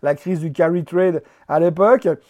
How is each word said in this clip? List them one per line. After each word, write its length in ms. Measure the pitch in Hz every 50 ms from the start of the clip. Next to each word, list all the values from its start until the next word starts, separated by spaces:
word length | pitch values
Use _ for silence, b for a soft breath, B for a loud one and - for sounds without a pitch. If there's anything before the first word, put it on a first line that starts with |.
la 140 | - 143 143
crise 240 | 143 - 180 185 160
du 140 | 156 165 139
carry 320 | - 175 165 170 175 160
trade 380 | - - 180 185 185 170 156 b b b b b -
à 100 | 143 156
l'époque, 480 | 165 175 165 165 196 214 247 262 - 185 156 b b